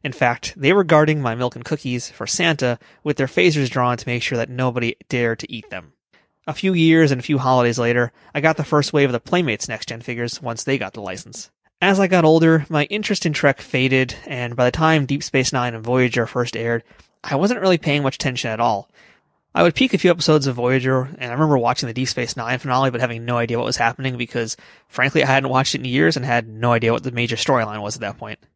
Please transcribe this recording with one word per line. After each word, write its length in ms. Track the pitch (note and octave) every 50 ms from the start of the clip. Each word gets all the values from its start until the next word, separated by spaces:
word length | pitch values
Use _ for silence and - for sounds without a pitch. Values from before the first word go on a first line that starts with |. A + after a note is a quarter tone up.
In 80 | - C#3+
fact, 440 | B2+ - C3+ A#2+ A#2+ - - - -
they 160 | - C3+ C#3+
were 100 | F#3+ G3+
guarding 400 | F#3+ D#3 E3 D3+ D#3 D3+ D3+ D3+
my 140 | C3+ A#2+ A2+
milk 180 | A#2+ B2+ B2 -
and 100 | A2+ B2
cookies 460 | - D#3+ D3 - C3 B2 A#2+ - -
for 160 | - - -
Santa 540 | - - - F3 E3+ D#3 C#3 C3+ B2 A#2+ - _ - _ _ _
with 140 | D3+ C#3+ -
their 100 | C3+ C3
phasers 420 | - F3 F3+ F3+ D3+ D3+ C3+ A#2+
drawn 260 | - C3+ B2 B2 B2
to 120 | A#2+ - B2+
make 160 | A#2+ A#2+ -
sure 140 | - C3 A#2
that 120 | A#2 -
nobody 460 | B2 B2+ C3 B2+ A#2+ B2 A#2+ A#2 - _ - _
dared 300 | - B2 A#2+ A#2 A2+ -
to 140 | - -
eat 180 | - A2+ - -
them. 220 | G#2+ F#2 E2 C#2+ _ _ _ _ _ _ _ _ _ _ _ -
A 60 | D3+
few 180 | - - F#3+
years 400 | F#3 E3+ D#3+ D#3+ D#3+ E3 D#3+ C#3
and 80 | C#3 B2
a 40 | B2
few 140 | - C#3+ C3
holidays 400 | B2+ C3 C3 B2+ B2 A#2+ A#2 A#2+
later, 320 | A#2+ A#2 A#2+ B2 A#2+ A#2 _ _ _ - -
I 60 | D3
got 160 | C#3 D#3+ D#3
the 80 | - D3
first 280 | - D#3 D3 C#3 -
wave 180 | - D3 C#3 C3
of 20 |
the 80 | A#2+ A#2
Playmates 480 | _ - - F3+ F3 C3+ G#2+ - - -
Next 180 | A2+ G#2+ -
Gen 140 | - B2 A#2
figures 420 | A#2+ - A#2+ A#2 A#2+ A#2+ - -
once 220 | - A#2+ A#2 A2+ -
they 140 | C3+ C#3 B2+
got 160 | A2 F#2+ -
the 60 | A2+
license. 520 | G2+ F#2 F#2 - - - - - - _ _ _ _ _ _ _
As 180 | F3 F#3+ G3 G3
I 80 | G3
got 180 | F3+ F#3 F3+ D#3+
older, 400 | D#3 D#3+ E3 E3 D#3+ D#3+ D#3+ C#3+ -
my 160 | D#3+ D3 D3
interest 420 | - - G#3+ G#3+ - G3+ - -
in 60 | E3+
Trek 280 | D3 - - C#3+ C3+ -
faded, 540 | - - - B2+ C3 C3 C3 C3 C3 B2 - - -
and 300 | - D3 B2 B2 A#2+ A#2+
by 120 | A#2+ B2
the 40 | B2
time 340 | - - D#3+ D#3+ D#3+ D3+ C#3
Deep 200 | B2 C3+ D3 -
Space 280 | - - C3+ B2+ -
Nine 220 | - C3 B2 B2 A#2
and 80 | A2
Voyager 460 | G#2+ A#2+ B2 B2+ B2+ A#2+ A#2 B2 A2+ -
first 280 | - B2 A#2+ A#2+ -
aired, 280 | A2+ A#2 A#2 A#2 A#2 - _ - _ _ _ _ _ -
I 100 | - D3
wasn't 260 | C3+ F3 G#3 B3 -
really 160 | F3+ F#3+ F3+
paying 280 | D#3 - E3 C#3+ D3 C#3+
much 100 | C3+ -
attention 380 | - - C3+ B2 - - A#2
at 80 | A2 A2
all. 280 | A#2 A#2+ G#2+ G2 - _ _ _ - _ _ _ _ _ _ _ _ _
I 120 | _ - F3
would 100 | F3 -
peek 180 | - C4 B3+
a 60 | - E3+
few 140 | - F3+
episodes 340 | E3+ F3 - - D#3 D3+ C3+
of 80 | C#3 B2
Voyager, 580 | B2 A#2+ B2 C3 C3 B2 C3 C3 C3 B2+ C3+ D#3+ -
and 60 | B2+
I 80 | A#2+
remember 260 | A#2 C#3 D#3 D#3 D3 B2+
watching 300 | A#2 A#2 B2 - - A#2+
the 40 |
Deep 140 | A2 B2 C3
Space 300 | - - C3 B2 A2+ -
Nine 240 | C3 A2+ A#2 B2+ B2+
finale 300 | - C#3 B2+ B2+ C3+ C3
but 100 | A#2+ A#2
having 240 | C3 A#2+ A#2 A2+ A#2
no 120 | A#2+ B2
idea 220 | A#2+ A#2 A#2 A#2 A#2+
what 60 | A#2
was 140 | A2+ B2 -
happening 380 | - A#2 A#2 - C3 C3 B2+
because, 400 | A#2+ A#2+ - - A#2+ A#2 A2 - _ - - - _ _
frankly, 380 | _ - - B2+ C#3 - D#3 C3
I 20 |
hadn't 240 | C3 C3+ C3+ C3+ C3
watched 240 | C3 B2+ C3+ - -
it 40 | -
in 60 | B2+
years 300 | B2+ A#2+ C#3 D#3+ E3 D#3
and 80 | C3 B2
had 220 | C#3 A#2+ A#2+ A2
no 240 | A2+ G#2+ A2 A#2+ A#2+
idea 220 | A#2 A#2 A2+ A2+
what 100 | A#2 A#2+
the 80 | A#2+ C3
major 240 | A#2+ A#2+ A#2+ A#2 A#2+
storyline 480 | - - - C3+ B2 A2+ G#2+ G#2 G#2+
was 140 | G#2 G#2 G#2
at 60 | -
that 140 | A2 G2+ G2
point. 220 | - - G#2+ A2 _ _ _ _